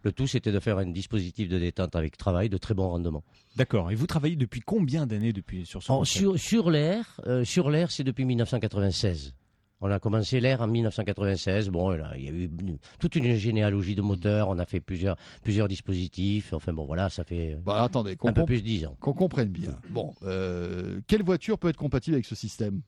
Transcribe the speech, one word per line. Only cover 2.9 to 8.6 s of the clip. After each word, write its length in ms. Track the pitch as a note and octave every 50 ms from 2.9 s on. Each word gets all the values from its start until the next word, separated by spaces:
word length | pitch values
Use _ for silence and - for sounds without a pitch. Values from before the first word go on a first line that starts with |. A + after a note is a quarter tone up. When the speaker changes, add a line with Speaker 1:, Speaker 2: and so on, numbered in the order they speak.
Speaker 1:
rendement. 340 | F2 F2 E2+ E2+ D#2+ D2+ - _ _ _ _ _ _
Speaker 2:
D'accord. 340 | A#2 C3 - - G#2 E2+ E2+
Et 40 | G#2
vous 120 | A2 D3
travaillez 300 | - - D#3+ C#3 D#3 F3
depuis 240 | D3+ B2+ G2+ - B2
combien 460 | - - G3+ A3+ F3 C3 C3 E3 D3
d'années 260 | A#2+ G#2+ G#2 G#2+ A#2
depuis, 320 | G#2+ G2 - - F#2+ F2+ F2
sur 180 | - - F#2
ce 80 | - -
Speaker 1:
En, 100 | C3 C3+
Speaker 2:
concept ? 180 | - - - -
Speaker 1:
sur, 200 | G3 G3 F#3+ C#3+
sur 320 | - - G3+ A#3 F#3 F3
l'air, 480 | D#3+ D3 D3 D#3+ F#3+ A3+ A3+ - - - -
euh, 160 | - B2+ B2+
sur 280 | B2 - - F#3 C#3 C#3+
l'air, 200 | D3 D#3 F3 E3
c'est 140 | - - C#3
depuis 220 | C3 A#2 - C3
mille 100 | B2+ B2
neuf 140 | A#2 A#2 -
cent 100 | - A2+